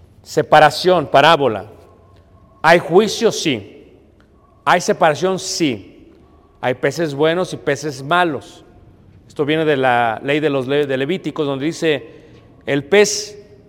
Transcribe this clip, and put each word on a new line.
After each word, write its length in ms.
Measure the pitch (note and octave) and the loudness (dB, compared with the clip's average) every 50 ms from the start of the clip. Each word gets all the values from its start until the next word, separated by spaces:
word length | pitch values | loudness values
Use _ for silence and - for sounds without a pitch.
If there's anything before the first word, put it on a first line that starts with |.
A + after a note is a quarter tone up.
| - _ _ _ _ | -20 _ _ _ _
Separación, 840 | - - D#3+ C#3 - D#3 D3+ D3+ D3 - - - F3+ F3+ E3 C#3 | -6 -4 -4 2 4 6 6 6 6 4 2 2 2 2 2 2
parábola. 580 | - - C3+ C#3+ D#3+ E3 C#3+ C#3 A#2+ G#2+ F#2+ G2 - - - - - _ _ _ _ _ _ _ _ _ _ _ _ _ _ | 2 4 4 6 6 4 4 2 0 -2 -4 -8 -14 -20 -20 -20 -20 _ _ _ _ _ _ _ _ _ _ _ _ _ _
¿Hay 180 | - D#3+ E3+ F3 | 2 4 4 4
juicio? 500 | - D#3 E3 F#3+ A3 F#3+ - - A#3 G3+ - | 2 2 2 2 2 2 0 -2 -2 -2 0
Sí. 640 | - - D#3+ B2+ G#2 G2 - - - - - _ _ _ _ _ _ _ _ _ _ _ _ _ _ - | -2 -4 -4 -4 -4 -6 -14 -20 -20 -20 -20 _ _ _ _ _ _ _ _ _ _ _ _ _ _ -2
¿Hay 160 | C#3+ E3+ F#3 | 0 0 0
separación? 580 | - - G3 - F3+ D#3+ C#3+ B2 F3 F#3 F#3+ | 0 -2 0 2 2 2 2 0 -2 -2 -2
Sí. 760 | F3 - - - - E3+ C#3+ A2+ G2 - - - - - - _ _ _ _ _ _ _ _ _ _ | -4 -6 -8 -4 -2 -2 -2 -2 -4 -10 -16 -20 -20 -20 -20 _ _ _ _ _ _ _ _ _ _
Hay 140 | - B2 B2+ | -4 -4 -2
peces 380 | - - C#3 - D#3+ E3+ D3+ C#3 | -2 -2 -4 -2 -2 -4 -4 -2
buenos 380 | C#3 D#3 D#3+ E3 F#3 F3+ - | 0 0 0 0 -2 -4 -6
y 60 | D#3 | -8
peces 440 | - - D3+ C#3 - C#3+ D#3 C3 C3 | -6 -4 -4 -4 -4 -6 -10 -10 -8
malos. 600 | C3+ C#3+ E3+ F3+ F3+ E3 C#3 G#2+ - - - - - _ - - _ - _ _ _ _ - _ _ | -4 -2 0 0 0 0 -2 -6 -10 -14 -20 -20 -20 _ -20 -20 _ -20 _ _ _ _ -20 _ _
Esto 180 | - - - C#3+ | -10 -6 -4 -2
viene 180 | C#3+ D#3 D#3+ D#3+ | -2 -2 0 0
de 140 | D3+ D3 | 0 0
la 420 | C3+ C3 B2+ A#2+ A#2+ A#2+ A2+ G#2+ - - | 2 2 2 2 2 0 -2 -2 -4 -4
ley 160 | C3+ D3 D#3 | -4 -2 -2
de 100 | D3+ D3 | 0 -2
los 180 | C#3 C3+ B2 | -2 -2 -4
le-, 200 | B2+ C#3+ D3 D3 | -2 -2 -2 -2
de 100 | C3+ C3+ | -2 -2
Levíticos, 480 | C3 C#3 D3 F#3+ F#3 - D#3 - - D3+ | -4 -4 -4 -6 -6 -6 -8 -6 -6 -4
donde 200 | C#3 C#3 C3+ C#3 | -4 -4 -4 -6
dice, 440 | E3 D#3+ - E3+ D#3+ D3 B2+ - - - - - - - - - - _ _ - | -6 -6 -2 -2 -2 -2 -2 -6 -12 -20 -20 -20 -20 -20 -20 -20 -20 _ _ -6
"El 180 | - C#3 C#3+ C#3 | -4 -4 -4 -2
pez 520 | - G3 G#3 G#3 G#3 - - - - - - - - - - - | 2 2 4 4 2 0 -6 -10 -12 -16 -20 -20 -20 -20 -20 -20